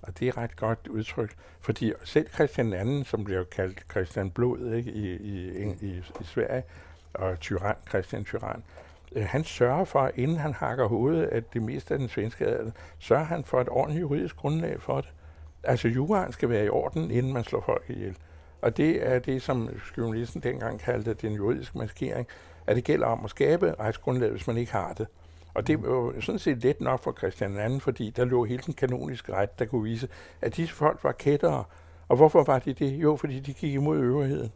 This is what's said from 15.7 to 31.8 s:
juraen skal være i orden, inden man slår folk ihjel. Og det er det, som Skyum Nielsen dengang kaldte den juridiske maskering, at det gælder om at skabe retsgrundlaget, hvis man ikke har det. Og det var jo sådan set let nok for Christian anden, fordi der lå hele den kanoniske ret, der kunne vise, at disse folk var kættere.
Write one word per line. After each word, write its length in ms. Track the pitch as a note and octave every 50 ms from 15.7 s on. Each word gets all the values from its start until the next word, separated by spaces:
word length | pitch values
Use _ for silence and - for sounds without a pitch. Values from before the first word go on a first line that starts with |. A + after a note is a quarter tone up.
| B2+ A#2 - A#2
juraen 440 | A2+ B2+ C3+ D#3 A3 G3 F3+ -
skal 180 | A#2+ - - A#2+
være 160 | A#2+ G#2+ G#2
i 40 | G#2
orden, 420 | - D3 - - - E3 D#3+ D#3+
inden 220 | - A#2+ B2 C3 C3+
man 100 | B2+ A#2
slår 180 | - - -
folk 220 | - - - - - -
ihjel. 280 | - G2 G2 G2 F#2 - - - - - - - - -
Og 160 | - A#2+ A2+ -
det 300 | C#3+ D#3 D#3+ - - -
er 120 | B2+ B2+
det, 220 | B2 - C3+ C3
som 280 | - - C#3+ B2 A2+ - - - -
Skyum 260 | - - - A#2 A#2 A2
Nielsen 280 | A2 A#2+ A#2 - -
dengang 380 | - A#2+ C3 C3 A2 A2+ A2+ G#2+
kaldte 340 | - - B2 A#2 G#2 A2+ A2
den 200 | - - A2 G#2+
juridiske 440 | G#2 G2+ G#2 B2+ C#2 A#1 - - -
maskering, 500 | A#2 G#2+ - - - B2+ - - B2 - - - - - - - - -
at 80 | -
det 80 | B2 A#2+
gælder 240 | - D3 - A#2+ A#2
om 160 | A#2 A#2 A2
at 60 | G#2
skabe 460 | - - C#3 C3+ D#3 F3 G3 E3+ - -
retsgrundlaget, 520 | G#2+ G#2+ A2+ - - - C3 B2+ B2 G#2+ A2
hvis 140 | G#2 - -
man 100 | A#2 A#2
ikke 140 | A#2+ A2+
har 220 | - A2 F#2+ - -
det. 140 | - A2+ - - - - - - - - - -
Og 140 | - - -
det 140 | D3+ D3+ A2+
var 40 | A#2+
jo 320 | B2+ C3 A#2+ A#2+ B2+ -
sådan 180 | G#2+ - G3+ G3+
set 180 | - - C#3+ A#2+ A2+
let 180 | B2+ D3 -
nok 220 | - B2 B2+ B2+ -
for 120 | - - -
Christian 400 | - F#2 - - G#2 G2 G2 G2+
anden, 240 | G#2 A2+ B2+ C#3
fordi 280 | - - B2 - B2 G#2
der 160 | - - B2
lå 200 | B2 B2+ B2 A#2+
hele 160 | G#2+ B2 A#2+ -
den 80 | - D#3
kanoniske 600 | - - B2+ B2 B2+ B2+ D3+ C3+ A2+ - - -
ret, 260 | F#2 G2+ - - -
der 60 | B2+
kunne 180 | A2 C3+ B2 G#2+
vise, 240 | A2 A#2 A2+ C3 B2+ - - - - - -
at 140 | - - -
disse 200 | - E3 E3 -
folk 280 | - D3+ D3+ - - -
var 80 | C#3+
kættere. 520 | - - - C#3+ D3 C#3+ - - D3+ C3 A2 - - -